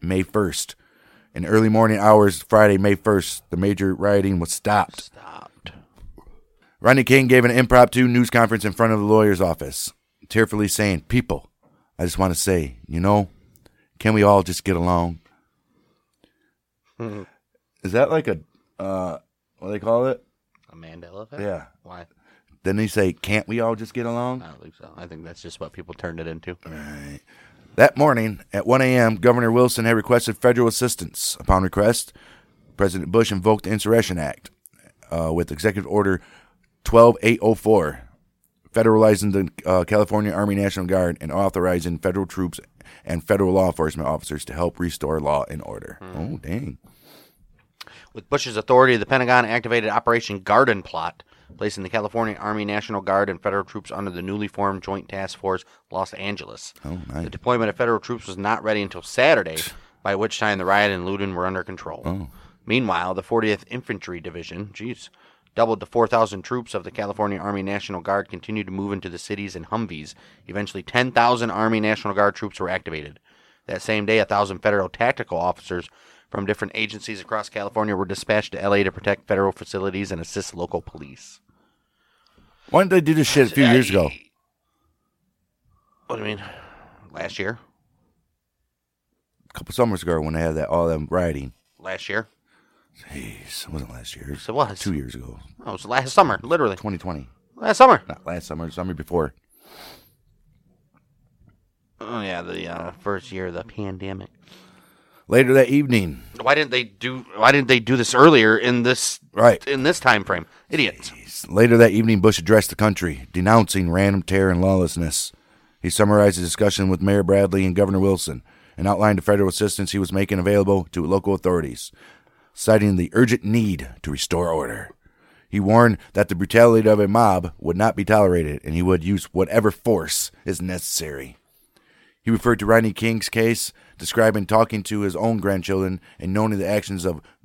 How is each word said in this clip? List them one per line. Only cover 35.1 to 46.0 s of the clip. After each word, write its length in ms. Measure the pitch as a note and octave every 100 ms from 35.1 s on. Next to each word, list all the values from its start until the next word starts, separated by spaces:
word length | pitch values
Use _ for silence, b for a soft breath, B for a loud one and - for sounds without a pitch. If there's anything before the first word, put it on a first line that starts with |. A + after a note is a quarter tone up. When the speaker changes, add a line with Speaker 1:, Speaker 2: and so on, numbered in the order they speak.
Speaker 1:
uh, 220 | E2 D#2+
with 180 | E2 E2+
Executive 380 | D2+ G2+ G2+ F2
Order 320 | G2+ G2 F#2 b b b b _ _
twelve 340 | - A#2 A#2 A2+
eight 160 | G#2+ A#2
oh 140 | A2 A2
four, 520 | G#2+ A2 D#2 C#2+ - _ _ _ _ _ _
federalizing 640 | - A2+ A2 A2 G#2 G#2
the, 160 | G2 F2+ - -
uh, 140 | F#2 F2
California 460 | G#2 G#2 G#2+ G#2
Army 220 | F2 G#2
National 320 | G2+ G2+ F#2+ F2+
Guard 320 | F#2+ F2+ E2+
and 120 | D#2
authorizing 680 | D#2 G2 F#2 F2+ F2 E2 E2
federal 300 | F#2+ F#2 F#2
troops 320 | - F2+ - - _ - B
and 220 | - E2+ -
federal 280 | G2+ F#2+
law 140 | F#2+ F#2
enforcement 400 | E2+ D#2 D#2 D2
officers 380 | D2+ - D2+ -
to 80 |
help 260 | D2+ E2+ -
restore 400 | F2 - C#2 D#2+
law 260 | C#2+ D2 -
and 140 | D2+
order. 340 | - - - -